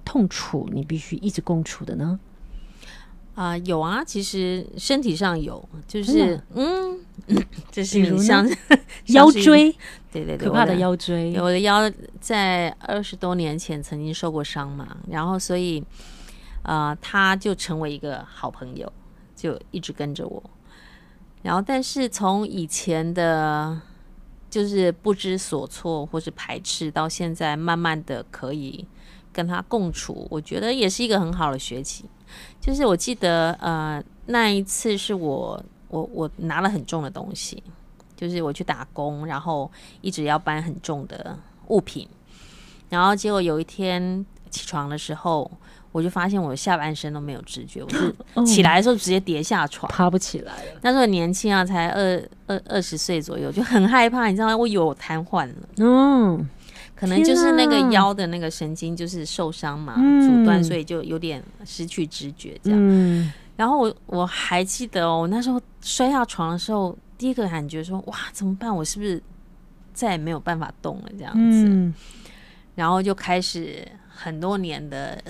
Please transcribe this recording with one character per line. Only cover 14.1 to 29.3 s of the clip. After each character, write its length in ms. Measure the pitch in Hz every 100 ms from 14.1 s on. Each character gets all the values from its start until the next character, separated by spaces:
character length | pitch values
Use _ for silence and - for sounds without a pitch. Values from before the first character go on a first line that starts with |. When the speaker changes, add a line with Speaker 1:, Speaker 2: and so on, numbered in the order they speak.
Speaker 2:
受 160 | 160 170
过 140 | 156
伤 260 | 143 151 139
嘛， 280 | 143 - - -
然 160 | 160 165
后 140 | 185
所 160 | - 180
以， 260 | 180 156 151 - - - - - - -
呃， 340 | - 156 147 151
他 320 | - 202 190 190
就 200 | 208 185
成 240 | - 156
为 140 | 151
一 40 | 143
个 280 | 147 127 -
好 220 | - 127
朋 240 | - 127 131
友， 160 | - - - - - -
就 200 | 165 127 -
一 80 | 180
直 140 | 160
跟 200 | 147 147
着 140 | 143 -
我。 160 | - - - - - - - - - - -
然 120 | 185 175
后 60 |
但 200 | 202 262
是 280 | 262 277 247
从 360 | - 196 196 214
以 220 | 190 160
前 460 | - - 160 165
的 680 | 175 165 160 156 151 156 160 - - - - - - -
就 180 | 220 208
是 240 | 202 180
不 220 | 170 214
知 240 | 196 190 185
所 280 | - 147 -
措 380 | - 175 160 147
或 140 | 160
是 100 | 160
排 280 | - - 123
斥， 320 | - - 156
到 160 | 160 160
现 260 | - 170
在 220 | 165 160 147
慢 220 | 170 165
慢 260 | 170 156
的 220 | 147 123 -
可 200 | - 131
以 340 | 151 135 - - - - - -